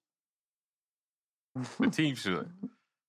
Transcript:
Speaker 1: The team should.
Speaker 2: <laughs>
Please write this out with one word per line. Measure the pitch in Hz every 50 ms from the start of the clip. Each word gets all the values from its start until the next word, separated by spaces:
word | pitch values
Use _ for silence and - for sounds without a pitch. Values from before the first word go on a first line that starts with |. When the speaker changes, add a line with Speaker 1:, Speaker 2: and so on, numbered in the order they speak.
| _ _ _ _ _ _ _ _ _ _ _ _ _ _ _ _ _ _ _ _ _ _ _ _ _ _ _ _ _ _ - 131 123 120 - -
Speaker 1:
The | - 233
team | - - 156 147 131
should. | 113 - 98 90 78 - - -
Speaker 2:
<laughs> | - - - - _ _ _ _ _ _